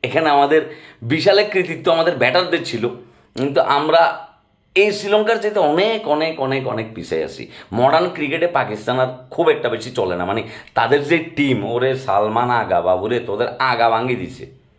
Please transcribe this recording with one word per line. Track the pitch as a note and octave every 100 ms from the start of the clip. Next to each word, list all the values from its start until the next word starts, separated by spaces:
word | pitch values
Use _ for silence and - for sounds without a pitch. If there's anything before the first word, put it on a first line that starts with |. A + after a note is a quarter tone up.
এখানে | C3 E3 D#3
আমাদের | C#3+ C#3 D#3 D3+ - - -
বিশাল | A2+ D#3 F#3+ G3
এক | G#3
কৃতিত্ব | - F3 D3+ F3
আমাদের | E3 E3+ D#3
ব্যাটারদের | A#2+ F3+ F3+ E3+
ছিল, | - A#2 A#2 - - _ _ -
কিন্তু | C#3 C3+
আমরা | - C#3+ D3+ E3 E3 - - _ _ _ _
এই | F#3 G#3
শ্রীলঙ্কার | G3 G3+ G#3 G#3+ A3+
চাইতে | G#3 G#3
অনেক, | D#3 D#3 G#3 A3 D#3
অনেক, | D3+ D#3+ D#3+
অনেক, | C3 C3+ B2
অনেক | A2 A2
পিছিয়ে | - E2 D#2+
আছি। | D#2 - A1+ - -
মডার্ন | G#2 B2+ D#3 F3
ক্রিকেটে | E3+ D3 D#3+ E3+
পাকিস্তান | C3+ A2+ G#2+ - B2+
আর | B2+ - -
খুব | - E3+
একটা | C#3+ B2
বেশি | A2+ B2+
চলে | B2 F#2+ F2
না। |
মানে, | F2+ G#2+ - - -
তাদের | - A#2 C#3
যে | C#3 E3
টিম, | D#3+ - C#3+ A#2
ওরে | G#2 A#2+ C3 B2+
সালমান | - G2 G#2+ A2+ B2
আগা, | A#2+ G2 F2+
বাবুরে, | F2 F#2 G2+ A#2
তোদের | A#2+ G#2 B2 -
আগা | C3 A#2 A#2
ভাঙি | A2+ B2 A#2
দিছে | F2+ - - - _